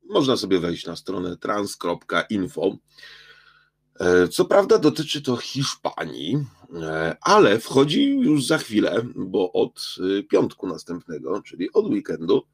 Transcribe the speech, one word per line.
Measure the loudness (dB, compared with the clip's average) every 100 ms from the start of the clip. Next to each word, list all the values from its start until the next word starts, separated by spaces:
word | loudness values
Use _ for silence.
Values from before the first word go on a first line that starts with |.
| -2
Można | 0 2 0
sobie | 2 0
wejść | 0 -6 -8
na | -12
stronę | -8 -6 -6 -8
trans | -4 -4 -4 -6
kropka | -6 -6 _ -4
info. | -2 -4 -4 -2 -2 -2 _ _ -20 -20 -20 -20 _ _ _ _ _ _
E, | 4 4 4
co | 2
prawda | 4 4 6 4
dotyczy | 4 2 -6 -6
to | -4 -4
Hiszpanii, | -4 -6 -4 -4 -8 -6 -8 -8 -4 -4 -4 _ -16
e, | -10 -6 -2 -2 -2
ale | 4 6 6 4
wchodzi | 2 2 4 4
już | 2 2 2 2 2
za | -2
chwilę, | 0 0 2 0 -4 -8
bo | -4 -2 0
od, | 0 -2 -4 -12 -6 -2 -2
e, |
piątku | 0 2 0 -2 -10
następnego, | -10 -10 -12 -10 -8 -6 -6
czyli | -8 -8 -2
od | -2 0
weekendu | -4 -4 -8 0 0 0